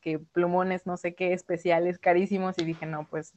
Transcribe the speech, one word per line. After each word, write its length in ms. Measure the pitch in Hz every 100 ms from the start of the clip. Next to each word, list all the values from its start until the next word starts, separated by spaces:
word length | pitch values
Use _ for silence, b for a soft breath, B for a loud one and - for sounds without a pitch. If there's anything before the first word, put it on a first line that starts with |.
que 180 | 165 156
plumones, 640 | 160 175 175 180 185 180 -
no 100 | 180
sé 180 | 175 175
qué, 180 | 185
especiales, 680 | 180 - 170 175 165 175 175
carísimos, 600 | 180 175 196 196 185 185
y 60 | 165
dije, 200 | 165 156
"No, 220 | 156 151
pues, 240 | 156 160